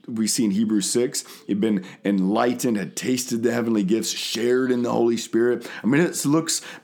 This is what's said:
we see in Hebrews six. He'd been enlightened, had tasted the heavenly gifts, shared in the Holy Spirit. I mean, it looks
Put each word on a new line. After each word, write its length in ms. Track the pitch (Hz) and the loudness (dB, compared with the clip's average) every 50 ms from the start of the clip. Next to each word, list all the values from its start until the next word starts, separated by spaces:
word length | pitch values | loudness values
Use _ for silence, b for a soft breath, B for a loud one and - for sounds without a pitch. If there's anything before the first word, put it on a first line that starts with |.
| - | -12
we 200 | - 117 110 110 | -8 -4 -2 -2
see 180 | 104 - - 113 | 0 0 0 0
in 60 | 104 | 2
Hebrews 400 | 95 107 117 107 110 101 95 - | 2 2 2 2 2 0 0 0
six. 340 | - 120 123 143 - - - B B B B | 0 0 0 0 -2 -6 -10 B B B B
He'd 140 | - 101 98 | -4 -2 0
been 220 | 107 113 107 92 B B B B B | 2 2 0 0 B B B B B
enlightened, 720 | 98 101 95 92 95 107 113 120 123 123 123 - 123 110 | 0 0 2 2 2 2 2 2 2 0 0 0 0 0
had 180 | 101 90 - - | 0 -2 -6 -8
tasted 480 | - 95 120 127 123 - - 117 117 | -6 -2 -2 -2 -2 -2 -4 -4 0
the 100 | 117 117 | 0 0
heavenly 320 | 117 120 117 117 110 104 98 | 0 0 0 0 2 2 2
gifts, 260 | 90 113 113 110 - | 2 2 0 0 -2
shared 600 | - - - - - 110 117 120 123 127 131 127 | -6 -6 -6 -6 -4 -2 0 2 2 2 2 2
in 120 | 123 120 | 0 0
the 80 | 120 117 | 0 0
Holy 240 | 117 113 117 117 117 | 2 2 2 2 2
Spirit. 540 | 117 - - - 113 120 123 120 120 - - - - | 0 -2 -2 0 2 2 2 0 -2 -4 -10 -10 -4
I 40 | - | 0
mean, 160 | 110 143 156 | 2 4 4
it 240 | 180 160 - - - | 4 2 0 -2 0
looks 340 | 139 151 165 160 - - - B B B B | 2 2 2 2 0 -4 -6 B B B B